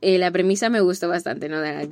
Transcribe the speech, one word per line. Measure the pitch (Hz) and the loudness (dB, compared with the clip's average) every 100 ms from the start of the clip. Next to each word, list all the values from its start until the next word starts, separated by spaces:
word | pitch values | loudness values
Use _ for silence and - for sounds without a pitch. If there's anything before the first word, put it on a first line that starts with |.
eh, | 190 185 | 2 4
la | 180 | 2
premisa | 180 185 196 226 | 2 2 2 0
me | 233 | 2
gustó | 185 190 175 | 2 2 -2
bastante, | 175 175 - 151 | -2 -4 -6 -6
¿no? | 156 | -4
De | 151 | -4
la | 147 147 | -6 -8